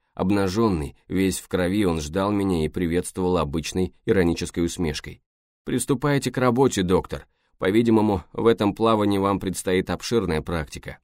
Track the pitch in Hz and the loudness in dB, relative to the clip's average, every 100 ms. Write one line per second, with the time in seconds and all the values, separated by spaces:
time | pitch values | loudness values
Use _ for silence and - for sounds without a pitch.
0 | _ - 92 104 98 98 113 85 71 - | _ -4 0 2 0 2 2 0 -4 -10
1 | - 90 95 87 - 90 90 101 98 80 | -6 0 0 -2 -4 -2 0 0 0 0
2 | 73 90 98 101 98 87 78 90 87 85 | -4 -2 0 0 0 0 -2 -2 -2 -2
3 | - - 92 90 73 78 - 92 90 - | -4 -4 0 0 -2 -4 -4 -4 -4 -4
4 | - 98 85 82 85 - 85 - 82 73 | 0 2 2 0 -4 -2 -2 -2 -4 -6
5 | - - _ _ _ _ - 127 - 139 | -10 -18 _ _ _ _ -6 -4 -2 -2
6 | 147 139 131 127 127 120 131 101 90 90 | 0 0 -2 0 2 4 4 2 2 0
7 | - 71 - _ _ - 95 107 117 110 | 0 -10 -12 _ _ -4 2 4 4 4
8 | 107 95 - - 110 113 104 98 113 110 | 4 0 -4 0 2 2 0 0 2 2
9 | 104 101 98 95 95 87 - 92 92 87 | 2 2 0 0 -4 -4 0 0 0 -4
10 | - 117 90 78 76 85 73 - - - | -2 -2 0 -2 -2 -6 -6 -10 -14 -16